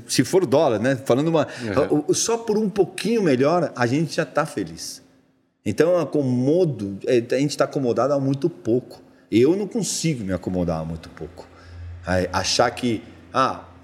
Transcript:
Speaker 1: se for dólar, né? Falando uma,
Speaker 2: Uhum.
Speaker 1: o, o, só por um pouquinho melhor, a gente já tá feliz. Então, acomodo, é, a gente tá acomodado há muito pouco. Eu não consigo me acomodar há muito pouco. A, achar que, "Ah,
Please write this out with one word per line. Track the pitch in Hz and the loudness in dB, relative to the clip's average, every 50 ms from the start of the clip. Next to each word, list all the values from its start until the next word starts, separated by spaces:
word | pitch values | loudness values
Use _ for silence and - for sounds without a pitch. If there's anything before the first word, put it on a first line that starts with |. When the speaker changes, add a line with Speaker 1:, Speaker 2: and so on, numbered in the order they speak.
| - - | -4 -2
Speaker 1:
se | - - 123 | 0 0 2
for | - - 190 180 | 4 4 2 2
dólar, | 123 120 147 165 139 113 101 | 4 4 4 4 4 2 2
né? | 110 135 139 | 0 0 0
Falando | - - - 120 131 151 165 | 0 2 2 2 4 2 2
uma, | 165 156 131 - - 123 123 110 95 139 - - | 2 2 0 0 -4 -8 -4 -2 0 0 2 2
Speaker 2:
Uhum. | - 151 | 2 0
Speaker 1:
o, | - - | 0 0
o, | 180 | 0
só | - - - 233 | 0 0 -2 -2
por | 226 226 - 208 214 | -2 0 0 0 0
um | 220 190 | 0 0
pouquinho | - 202 180 - - - - 202 233 226 | 0 0 0 0 -2 -4 -2 0 0 2
melhor, | 196 156 131 120 135 147 175 180 151 127 - | 2 2 4 4 4 4 2 2 0 -2 -2
a | 127 120 | -2 -2
gente | 117 131 151 165 - - | 0 0 0 -2 -2 -2
já | 180 156 | -4 -4
tá | - - 143 156 | -2 -2 -2 -2
feliz. | 156 - - 95 80 82 80 - - - - - _ _ _ _ _ _ _ _ _ _ _ - | -2 -4 -6 -6 -6 -8 -12 -14 -14 -14 -16 -20 _ _ _ _ _ _ _ _ _ _ _ -6
Então, | 107 104 - 151 254 269 254 | -2 2 2 4 4 4 2
acomodo, | 156 - - 151 139 127 123 123 127 139 156 180 185 160 123 101 101 98 98 98 - | 0 0 0 0 0 0 0 2 2 2 4 4 2 0 0 -4 -6 -8 -8 -6 -2
é, | 120 131 120 117 120 131 | 2 2 2 2 0 0
a | 131 | 0
gente | 143 147 - | 0 0 0
tá | - 139 | -2 -2
acomodado | 135 - 147 135 120 107 110 123 139 | -2 -2 -2 -2 0 0 2 2 2
há | 147 139 | 0 0
muito | 135 135 139 139 175 165 | 0 0 -2 0 -2 -4
pouco. | 170 - - 110 113 190 - - - - - - - _ _ - | -4 -4 -2 0 0 0 -2 -4 -16 -20 -20 -20 -20 _ _ 0
Eu | - 110 123 151 180 | 4 4 6 4 4
não | 202 208 | 2 -2
consigo | 185 - 240 180 - - - - 165 151 120 | -4 -4 -4 -4 -4 -4 -4 -2 -2 -2 -4
me | 101 95 92 | -4 -4 -4
acomodar | 85 - 98 92 90 87 85 80 80 | -4 -4 -2 -2 -2 0 0 -2 -4
há | 80 | -4
muito | 80 82 78 - - | -6 -8 -10 -12 -16
pouco. | - - - - - - - - - - - - - - - - - - - | -16 -14 -14 -14 -14 -16 -20 -20 -20 -20 -20 -20 -18 -16 -16 -16 -16 -10 -4
A, | 90 92 92 92 90 90 95 | -2 0 0 0 0 -2 -2
achar | 95 - - - 120 123 | -2 0 2 2 2 2
que, | 120 - 127 123 113 - - - - - - - | 0 -2 -2 -2 -2 -2 -6 -10 -20 -20 -12 -4
"Ah, | - 123 131 117 90 90 - - - - | 0 0 0 0 -2 -6 -12 -18 -20 -12